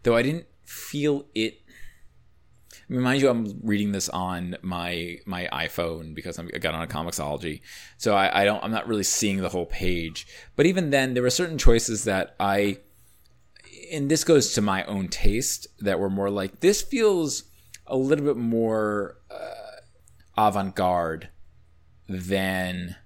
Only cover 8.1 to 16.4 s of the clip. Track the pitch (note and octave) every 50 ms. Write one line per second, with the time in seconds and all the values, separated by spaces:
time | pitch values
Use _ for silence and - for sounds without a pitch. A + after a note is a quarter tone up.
8.1 | G2+ G2 G2 - - G2 G2+ G2+ G#2+ - - G#2+ A2+ G#2+ - A#2 A2 G#2 F#2+ -
9.1 | - - A#2 G2+ G2 G2 F#2 F2+ - F2+ E2+ - - - F#2+ F#2 F2+ E2+ E2 D#2+
10.1 | D#2+ - - - - - - - - - D3 F3 F#3 F#3+ F3 C#3+ C#3 C3+ C3 C3
11.1 | B2 B2 B2 B2 - - F#3 E3 D#3+ C3+ - B2+ A#2 A#2 - - A2+ G#2 - A2
12.1 | G2 F#2+ F2 - - - G2+ G2 G2 G2+ G#2 G2+ F#2+ - - _ _ _ - _
13.1 | _ _ _ _ - _ _ _ _ - - - - - - - - D3+ C#3 C#3
14.1 | D#3+ D#3 - - E3 C#3 - - - B2 G#2 G#2 F#2+ F#2+ - - G#2 G2 F#2+ E2+
15.1 | - - - - G2+ A#2+ C3+ - - - - - _ _ G2+ G2+ F#2 E2+ G2 F#2+
16.1 | G2 G2 G2 G2+ G2+ G2+